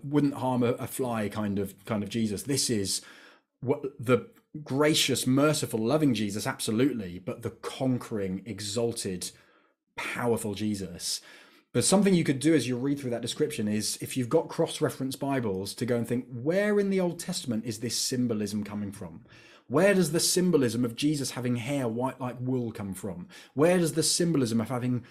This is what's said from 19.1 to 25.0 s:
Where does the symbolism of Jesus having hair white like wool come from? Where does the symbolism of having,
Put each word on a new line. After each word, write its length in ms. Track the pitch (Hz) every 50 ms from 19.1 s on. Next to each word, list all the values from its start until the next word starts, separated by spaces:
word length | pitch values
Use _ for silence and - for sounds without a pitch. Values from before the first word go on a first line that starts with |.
| 80 - - - - - - - - - _
Where 300 | - 120 156 185 202 202
does 160 | 185 175 147
the 80 | 156 165
symbolism 680 | - - - 185 180 180 165 147 131 117 107 120 123
of 100 | 117 117
Jesus 360 | - 147 147 156 139 127 -
having 240 | - 127 120 123 123
hair 320 | 120 110 123 143 143 127
white 340 | 117 110 120 123 131 - -
like 140 | 131 127 120 127
wool 320 | 123 127 131 127 120 113
come 220 | 104 - 104 98 92
from? 340 | - - 101 87 87 90 - - - - - -
Where 240 | 131 151 175 180 185
does 140 | 170 156 139
the 100 | 160 151
symbolism 580 | - - - 175 165 165 143 127 110 113 117
of 80 | 113 -
having, 340 | 131 120 120 127 123 120